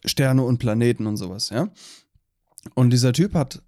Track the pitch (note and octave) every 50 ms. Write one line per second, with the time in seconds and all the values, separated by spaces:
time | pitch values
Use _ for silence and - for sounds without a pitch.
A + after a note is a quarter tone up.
0 | - - - - C#3 C3 C3 C3 B2+ B2 B2 A#2+ B2 A#2 G#2+ A2+ A#2 A#2+ A#2 -
1 | A2 G#2+ G#2 G2+ G2 F#2 F#2+ G2+ - - G2+ B2 F3 G#3 - - - - - -
2 | _ _ _ _ _ _ _ _ _ _ _ _ - - - - B2+ A#2+ B2 B2
3 | A#2+ B2+ A#2+ - F3+ G#3 - E3+ C3+ - - - -